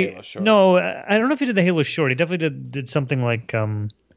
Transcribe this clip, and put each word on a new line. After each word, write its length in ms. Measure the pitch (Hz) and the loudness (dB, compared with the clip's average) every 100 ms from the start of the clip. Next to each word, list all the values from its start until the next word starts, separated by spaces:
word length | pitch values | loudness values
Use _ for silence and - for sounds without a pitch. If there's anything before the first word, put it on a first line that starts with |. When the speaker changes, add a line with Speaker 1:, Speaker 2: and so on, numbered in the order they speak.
Speaker 1:
yeah, 80 | 190 | 2
Speaker 2:
Halo 120 | 185 | -4
short. 200 | - - | -14 -4
Speaker 1:
no, 340 | 202 214 190 180 | 2 6 6 4
I, 280 | 175 - - | 2 -4 -2
I 100 | 208 | 0
don't 120 | 240 | 2
know 40 | |
if 60 | 294 | 0
he 60 | 269 | 0
did 100 | 202 | 2
the 80 | |
Halo 200 | 180 170 | 2 2
short. 280 | 143 - 147 | 0 0 0
He 40 | 127 | 0
definitely 340 | 165 180 160 | -2 -2 -4
did, 220 | 135 131 | -6 -10
did 180 | 127 123 | -10 -4
something 340 | 151 131 135 | -4 -2 -2
like, 300 | 123 117 117 | 0 -2 -4
um, 380 | 117 110 107 107 - _ | -4 -2 -4 -6 -10 _